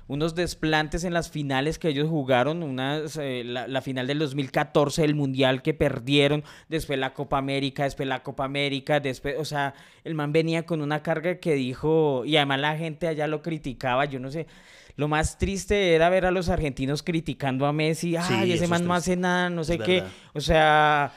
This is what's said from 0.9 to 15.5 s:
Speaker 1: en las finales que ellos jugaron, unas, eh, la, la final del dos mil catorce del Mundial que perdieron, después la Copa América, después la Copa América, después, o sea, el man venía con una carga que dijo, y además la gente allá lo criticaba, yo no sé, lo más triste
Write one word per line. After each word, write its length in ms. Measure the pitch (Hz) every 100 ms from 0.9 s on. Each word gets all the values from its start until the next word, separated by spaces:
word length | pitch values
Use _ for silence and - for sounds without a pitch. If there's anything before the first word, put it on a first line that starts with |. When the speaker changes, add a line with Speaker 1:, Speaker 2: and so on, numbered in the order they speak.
| 170
Speaker 1:
en 100 | 180
las 180 | 170 156
finales 480 | 151 143 131 147 151
que 100 | 170
ellos 200 | 139 151
jugaron, 540 | 160 131 123 135 170
unas, 540 | 151 127 135 156 151 151
eh, 260 | 139 123 120
la, 220 | 123 113
la 140 | 135
final 240 | 143 131 123
del 120 | 147
dos 160 | 151 143
mil 160 | 131
catorce 500 | 156 147 160 143 170
del 120 | 151 147
Mundial 460 | 135 131 131 131
que 120 | 156
perdieron, 720 | - 147 120 120 143 143 151 147 - -
después 300 | 156 147 135
la 140 | 131
Copa 240 | - 139 139
América, 460 | 135 139 139 135 139
después 220 | - 135
la 140 | 127
Copa 220 | - 131 135
América, 540 | 143 143 135 135 147
después, 360 | 135 123 143 139
o 60 | 143
sea, 280 | 147 131 - - -
el 100 | - 156
man 160 | 147
venía 340 | 160 165 165 165
con 160 | 160
una 200 | 147 151
carga 380 | 165 160 170 180
que 140 | 175 143
dijo, 680 | 127 127 151 160 151 127 120
y 120 | 156
además 220 | 143 135
la 180 | 147 156
gente 300 | 165 147 170
allá 180 | 151 151
lo 140 | 151
criticaba, 640 | 165 156 151 113 131 127 151
yo 140 | 135
no 100 | 131
sé, 140 | 156 147 - - - - -
lo 120 | 151
más 300 | 151 160 -
triste 560 | 180